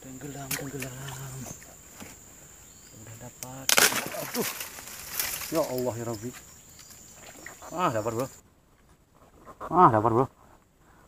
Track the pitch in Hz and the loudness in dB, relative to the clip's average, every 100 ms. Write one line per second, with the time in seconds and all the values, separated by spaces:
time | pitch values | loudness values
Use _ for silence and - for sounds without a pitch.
0 | 131 131 147 135 135 135 143 139 131 127 | -12 -12 -10 -8 -4 -4 -4 -6 -8 -8
1 | 135 131 135 131 123 - - - - - | -10 -8 -10 -10 -10 -12 -16 -18 -20 -16
2 | - - - - - - - - - - | -16 -16 -20 -20 -20 -20 -20 -20 -20 -18
3 | 110 113 123 - 127 131 135 - - - | -16 -14 -16 -14 -14 -12 2 6 6 4
4 | - 175 - - 220 - - - - - | -4 -6 -4 -2 -2 -2 -8 -10 -12 -12
5 | - - - - - 160 147 127 123 113 | -10 -4 -2 -2 -2 0 2 0 0 -2
6 | 117 113 113 - - - - - - - | -4 -4 -6 -10 -16 -20 -20 -20 -20 -20
7 | - - - - - - - 160 180 113 | -20 -18 -18 -16 -16 -14 -10 2 2 4
8 | 107 113 131 - - _ _ _ - - | 0 0 -2 -4 -20 _ _ _ -20 -20
9 | _ - - - - - - 165 180 113 | _ -20 -20 -20 -20 -12 -2 8 10 10
10 | 110 113 131 _ - - _ _ - - | 6 6 4 _ -20 -20 _ _ -20 -20